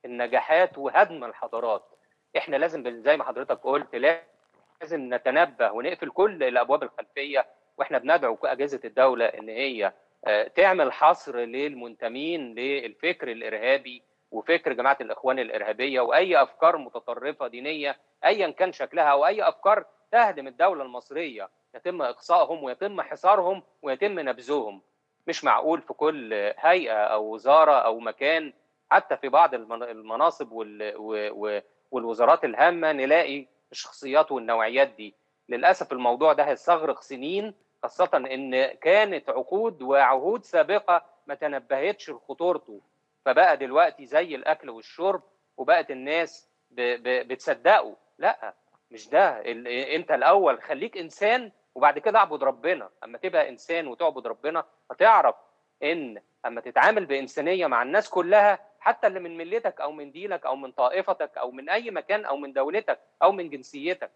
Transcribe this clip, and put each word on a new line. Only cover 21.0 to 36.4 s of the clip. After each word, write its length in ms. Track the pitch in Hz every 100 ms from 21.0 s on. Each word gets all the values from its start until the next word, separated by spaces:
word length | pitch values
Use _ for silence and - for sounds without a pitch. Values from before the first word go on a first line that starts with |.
| _ 143 165 107 95 _ _ 123
يتم 260 | 175 180
إقصائهم 640 | 127 120 - 175 143 165
ويتم 380 | 135 123 202 190
حصارهم 640 | - 151 180 202 180 190 _ _
ويتم 380 | 147 131 202 185
نبذهم. 640 | 135 123 120 147 107 98 _ _ _ _ -
مش 160 | 160
معقول 380 | 143 113 156 165
في 120 | -
كل 400 | - 151 156 110 107 101 -
هيئة 360 | 160 185 127
أو 400 | 107 107 107 107
وزارة 380 | 110 120 156 156
أو 280 | 135 117 117
مكان، 540 | 117 - 139 160 151 _ _ _ _
حتى 280 | - - 127
في 120 | 135
بعض 240 | 143 170
المن-، 300 | 123 110 117
المناصب 680 | 120 110 110 113 165 - 127
وال-، 440 | 113 107 104 107 104
و-، 320 | 107 107 104 104 107
و-، 140 | 104 _ _ _
والوزارات 540 | 127 117 113 120 165 143
الهامة، 460 | 110 160 175 160
نلاقي 540 | 147 135 160 147 139 131 _ _
الشخصيات 600 | - - - 135 143 151
والنوعيات 560 | 135 113 113 110 127 139
دي. 280 | - 107 _ _ _ -
للأسف 420 | 120 160 185 175
الموضوع 420 | 127 123 123 156
ده 100 | 147